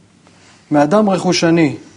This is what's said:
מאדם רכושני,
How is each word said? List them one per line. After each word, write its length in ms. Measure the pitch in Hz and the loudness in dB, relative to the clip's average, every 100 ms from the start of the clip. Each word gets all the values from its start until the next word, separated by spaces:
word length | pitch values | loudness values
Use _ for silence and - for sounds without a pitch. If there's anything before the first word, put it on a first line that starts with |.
| _ _ _ _ - - _ | _ _ _ _ -20 -20 _
מאדם 400 | 147 208 202 214 | 0 2 2 0
רכושני, 680 | 185 180 175 170 170 151 110 - | -2 -2 -2 0 2 0 -4 -14